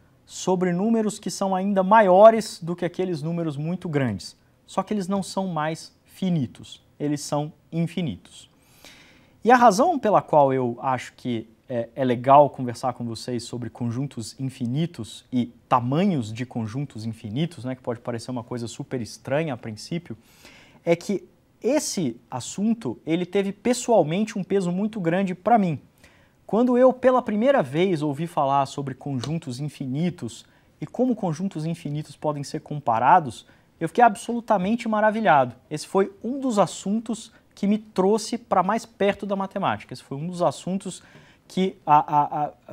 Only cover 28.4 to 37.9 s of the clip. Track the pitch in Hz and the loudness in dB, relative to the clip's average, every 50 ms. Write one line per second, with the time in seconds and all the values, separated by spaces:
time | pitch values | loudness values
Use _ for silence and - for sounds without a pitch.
28.4 | 143 135 139 139 135 135 - - 143 135 131 - - 143 139 127 113 135 160 165 | 0 2 2 2 2 0 -2 -6 -8 -8 -8 -10 -8 -6 -6 -6 -4 -4 -6 -6
29.4 | - 135 123 123 147 147 - - 143 127 127 147 170 180 165 - 123 113 - - | -6 -8 -8 -8 -8 -8 -8 -8 -8 -6 -4 -2 -2 -2 -4 -4 -8 -12 -12 -12
30.4 | - _ _ _ _ _ _ _ 160 - - - 254 262 233 214 - 180 151 151 | -18 _ _ _ _ _ _ _ -14 -8 -4 -2 0 0 0 -2 -2 -4 -4 -4
31.4 | 185 196 - 160 151 165 170 - - 147 147 151 151 - - - - 156 147 143 | -6 -6 -6 -6 -6 -6 -6 -6 -8 -8 -8 -8 -8 -10 -12 -8 -6 -4 -4 -4
32.4 | 143 - - 156 - - 151 147 - - 113 113 120 135 165 185 156 123 113 - | -6 -8 -10 -10 -10 -10 -10 -6 -2 0 0 2 4 6 6 6 4 2 -6 -12
33.4 | - _ - _ _ _ _ - 165 156 - 233 240 233 202 - - - 240 240 | -16 _ -20 _ _ _ _ -8 -8 -4 2 4 6 6 4 2 -4 -8 -8 -6
34.4 | 226 - 220 190 180 196 233 233 - 220 214 208 214 220 208 226 220 185 156 143 | -2 0 0 0 0 0 -2 -2 -2 -2 -2 2 2 2 2 2 4 4 6 6
35.4 | 131 123 120 - _ - 156 151 - - - 196 196 196 - - - 220 269 277 | 4 2 -2 -10 _ -10 -10 -10 -8 -2 0 0 0 0 -2 -8 -8 -8 -6 -4
36.4 | 262 262 226 208 185 160 - - - 190 208 226 233 - 226 - - - - _ | -4 0 2 2 0 0 -2 -6 -6 -4 -4 -4 -4 -4 -8 -8 -10 -14 -20 _
37.4 | _ _ _ - - 196 214 214 214 - | _ _ _ -4 0 0 0 0 -2 -4